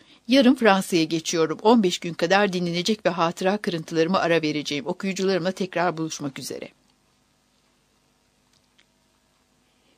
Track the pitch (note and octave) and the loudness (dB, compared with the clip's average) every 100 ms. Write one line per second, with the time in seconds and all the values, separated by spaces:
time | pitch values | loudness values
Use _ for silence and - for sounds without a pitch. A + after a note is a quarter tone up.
0 | _ - - C4+ A#3+ C#4 A3 F#3+ F#3+ F3 | _ -20 2 4 6 6 4 4 2 0
1 | D#3+ E3 - E3 D#3+ D#3 G#3+ A#3+ F#3 - | 0 -2 -4 -2 -2 2 4 4 4 -2
2 | F3 D#3+ E3+ F#3+ G#3 F3+ F3 E3+ F3 G#3+ | -6 -4 2 2 2 0 -2 -2 -2 -2
3 | F3 F3 E3 F3 F#3 G#3 G3+ E3+ D3+ E3 | -2 0 -2 0 -2 -2 -2 -6 -4 0
4 | D#3+ F#3+ D3+ E3 D#3 D3+ C#3+ D3 C3 F3+ | 2 2 2 2 0 -4 -4 -6 -6 -6
5 | F#3+ F#3+ F#3+ F#3 F3 F#3+ F#3 E3+ F3 D#3+ | -6 -4 -2 0 -2 -4 -6 -2 -2 -2
6 | D#3+ - C#3+ C3+ C3 - - - _ _ | -8 -8 -10 -10 -12 -12 -14 -18 _ _
7 | _ _ _ _ _ _ _ _ _ _ | _ _ _ _ _ _ _ _ _ _
8 | _ _ _ _ _ _ _ _ _ _ | _ _ _ _ _ _ _ _ _ _
9 | _ _ _ _ _ _ _ _ _ | _ _ _ _ _ _ _ _ _